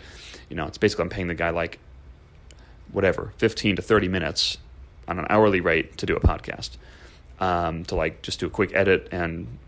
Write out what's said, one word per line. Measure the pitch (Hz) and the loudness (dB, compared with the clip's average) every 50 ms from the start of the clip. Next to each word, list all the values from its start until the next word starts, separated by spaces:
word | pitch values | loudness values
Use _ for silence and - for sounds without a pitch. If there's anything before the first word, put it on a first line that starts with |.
| - - - - - - - - - - | -12 -20 -20 -18 -18 -18 -18 -18 -16 -12
you | - | -8
know, | 85 76 | -8 -8
it's | - - - | -8 -4 2
basically | 110 104 - - 85 | 2 2 2 2 -4
I'm | 87 | -4
paying | - 98 90 85 | -2 -4 -4 -4
the | 85 | -4
guy, | 80 85 85 | -2 -2 -2
like, | 82 85 82 82 - - - - - - - - - - - - - - - - - - - - - - - - | -2 -2 -4 -4 -6 -14 -20 -20 -20 -20 -20 -20 -20 -20 -20 -20 -20 -20 -20 -20 -20 -20 -20 -20 -20 -20 -18 -6
whatever, | - 101 98 92 85 - - - - | -2 2 2 2 2 0 -4 -8 -6
fifteen | - 113 110 - - - 107 95 | 0 0 0 0 2 0 0 0
to | 87 - | 0 2
thirty | - 110 104 98 90 | 4 4 4 4 2
minutes | 92 90 78 76 - - - - - - - - - - - - - - - | 0 -2 -2 -2 -2 0 0 0 -2 -4 -10 -20 -20 -20 -20 -20 -20 -18 -8
on | - 87 90 | -6 -6 -4
an | - - | -2 2
hourly | 101 107 110 104 95 90 | 4 6 6 6 6 4
rate | 87 90 80 80 - - - - | 2 2 2 2 0 -2 -6 -8
to | - | -2
do | - 80 | -2 0
a | - | 4
podcast, | - - 78 - - - - - - - - - - - - - - - - - - - - - | 4 4 4 2 -4 -8 -10 -8 -10 -12 -12 -14 -20 -20 -20 -20 -20 -20 -20 -20 -20 -20 -6 -2
um, | 92 92 87 87 85 82 82 82 85 | 0 2 2 2 0 0 -2 -4 -6
to, | - - | -2 -2
like, | 85 80 82 80 - - | 0 0 0 -4 -6 -8
just | - - - | -8 -6 -4
do | - | -4
a | - | -4
quick | - - 101 90 - | 0 0 0 0 2
edit | 95 98 98 92 - - - - | 2 4 4 4 2 2 -2 -4
and | 90 85 82 82 82 107 117 - - - | -4 -2 -2 -4 -6 -8 -10 -12 -16 -16